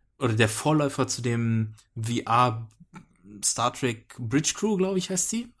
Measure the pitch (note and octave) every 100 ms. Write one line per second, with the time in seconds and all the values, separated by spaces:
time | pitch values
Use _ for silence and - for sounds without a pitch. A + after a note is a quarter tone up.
0 | _ _ C3 A2 A2 - D3+ D#3 C#3+ C#3
1 | C3 - A#2+ A#2 A#2 A2+ A2 A2 _ -
2 | A2+ A#2 - A#2 B2 A2+ A2+ _ - -
3 | - _ G2 G#2 - - A#2+ - C3 A2
4 | _ - A#2 C3+ - - G#3+ G3+ F#3+ F#3+
5 | F3+ F#3 - A3+ A#3 _